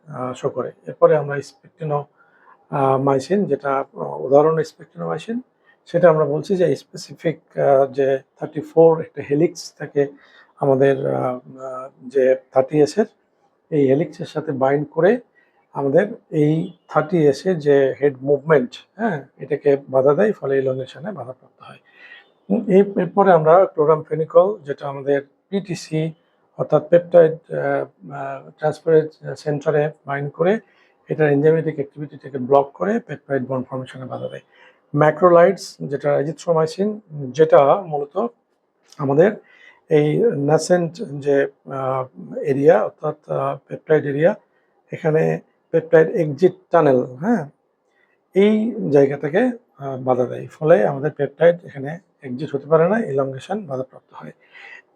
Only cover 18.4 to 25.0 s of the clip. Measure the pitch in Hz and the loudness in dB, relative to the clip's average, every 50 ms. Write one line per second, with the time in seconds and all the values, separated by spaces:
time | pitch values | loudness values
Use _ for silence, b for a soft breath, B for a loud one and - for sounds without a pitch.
18.4 | 135 156 156 139 123 - - - - _ _ 190 226 226 170 143 135 - _ _ | 2 2 2 2 2 -2 -8 -18 -20 _ _ -6 -6 -4 -4 -6 -10 -14 _ _
19.4 | 151 - 151 139 - 147 139 139 139 135 131 131 127 147 143 160 202 220 196 - | -8 -8 -8 -2 2 0 0 0 -2 -2 -2 2 2 2 2 2 0 0 -2 -4
20.4 | 147 139 139 135 131 135 131 131 131 - - 131 151 208 196 151 120 123 - - | -4 -2 -2 0 0 -2 -4 -6 -8 -12 -14 -14 -14 -14 -12 -12 -14 -16 -16 -20
21.4 | _ _ _ _ - - - - B B B B B B B B B B B _ | _ _ _ _ -20 -20 -20 -20 B B B B B B B B B B B _
22.4 | _ - 196 240 - - 180 190 202 202 202 196 180 170 - 202 196 196 180 160 | _ -4 -4 -4 0 2 4 4 4 4 0 -4 -4 -2 0 2 4 6 4 4
23.4 | 156 156 165 185 190 185 - 160 151 147 160 151 151 - 156 156 160 156 165 170 | 6 6 6 6 4 2 0 0 2 2 2 0 0 -6 -6 -6 -6 2 4 4
24.4 | 180 202 220 196 143 143 139 - 147 143 139 139 | 4 4 -2 -6 -10 -12 -12 -10 -10 -10 -10 -8